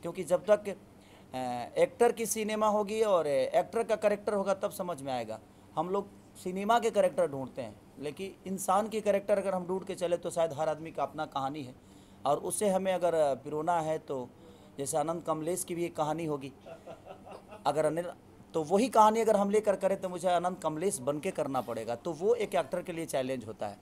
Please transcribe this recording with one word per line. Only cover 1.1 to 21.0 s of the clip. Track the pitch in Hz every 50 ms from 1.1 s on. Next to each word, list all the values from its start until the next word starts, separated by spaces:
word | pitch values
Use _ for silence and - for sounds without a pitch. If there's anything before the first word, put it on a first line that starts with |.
| - - - - - 127 127 123 123 123 120 - - 143
एक्टर | 170 180 175 - 240 240
की | 233 233 233
सिनेमा | - - 226 214 208 214 214 220 214
होगी | 202 214 214 190 214 220
और | 226 214 196 170 156
एक्टर | 147 139 135 131 127 - 165 175 - - 226
का | 233 208 220
कैरेक्टर | 214 214 208 208 202 208 - 208
होगा | 202 196 196 190
तब | 196 - 202
समझ | 165 - 185 180 170 135
में | 135 139
आएगा। | 127 123 117 107 110 107 - - - - - - -
हम | 156 160 180
लोग | 190 202 196 - - - - - -
सिनेमा | - - 185 185 190 202 208 226 240
के | 214 226
कैरेक्टर | 196 202 190 180 147 160 175
ढूंढते | 156 139 135 131 123 - -
हैं, | 123 110 104 - - - - -
लेकिन | 135 151 139 - 190 190 - - -
इंसान | 190 190 185 - - 185 196 214 220
की | 214 220
कैरेक्टर | 208 208 196 196 196 - 208 202
अगर | 185 196 185
हम | 185 180
ढूंढ | 170 185 190 185
के | - 185
चले | 175 180 170 175
तो | 170 - 175
शायद | - 170 165 165
हर | 143 135 156 156
आदमी | 151 147 160 160
का | - -
अपना | 143 135 - 151 156
कहानी | 147 - 143 135 135 143 156
है, | 135 123 131 - - - - - - - - - -
और | 135 147 151
उससे | - 180 170 - 214 202
हमें | 185 190 190 190 185
अगर | 180 170 170 165 160 151 143 135
पिरोना | 123 - 147 147 151 156 170 175 170
है | 156 156 156 156
तो | - - 147 131 123 123 - - - - - - - - - -
जैसे | 139 135 160 156
आनंद | 147 160 170 175
कमलेश | 156 - 156 156 156 160 180 180 -
की | - 180
भी | 165 170
एक | 165 170
कहानी | - 156 147 156 160 170
होगी, | 156 147 143 131 135 - - - - - - - 175 160 - - - - - - - - - - - 214 - -
अगर | 139 143 151 151
अनिल, | 151 151 165 175 175 - - - - - - - - -
तो | 165
वही | 156 147 185 196 247 262
कहानी | - 226 214 214 220 226
अगर | 226 214 214
हम | 196 202 202
लेकर | 202 214 208 214 190
करें | 190 190 190 196 190
तो | 190 185
मुझे | 180 175 156 185
आनंद | 180 170 175 180 185 -
कमलेश | - 156 156 156 175 202 -
बन | 135